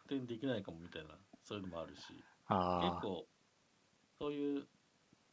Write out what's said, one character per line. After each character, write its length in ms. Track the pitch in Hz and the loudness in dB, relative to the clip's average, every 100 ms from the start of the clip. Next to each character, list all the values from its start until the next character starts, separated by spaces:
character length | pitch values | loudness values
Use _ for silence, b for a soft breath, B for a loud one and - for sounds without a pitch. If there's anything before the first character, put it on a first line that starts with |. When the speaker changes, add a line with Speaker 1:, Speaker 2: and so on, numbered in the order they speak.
| - | -2
Speaker 1:
転 160 | 139 | -2
で 160 | 123 113 | -2 -2
き 100 | 135 | 0
な 100 | 113 | 0
い 60 | |
か 80 | 95 | -2
も 80 | 82 | -8
み 80 | 85 | -8
た 100 | 82 | -8
い 40 | |
な、 60 | 78 - - - | -10 -14 -18 -16
そ 120 | - 104 | -6 -4
う 40 | |
い 20 | |
う 20 | 95 | -4
の 40 | |
も 120 | 85 | -4
あ 40 | 78 | -6
る 100 | - | -8
し。 60 | - 90 - - - | -14 -14 -18 -8 2
Speaker 2:
あ 320 | 101 90 90 | 4 6 6
ー。 100 | 87 | 4
Speaker 1:
結 120 | 87 | 2
構、 260 | 107 87 - _ _ _ _ _ _ _ _ - | 0 -2 -6 _ _ _ _ _ _ _ _ -4
そ 120 | 147 | -2
う 40 | |
い 240 | 147 143 143 | 2 2 0
う、 80 | 139 _ _ _ _ - _ | -2 _ _ _ _ -20 _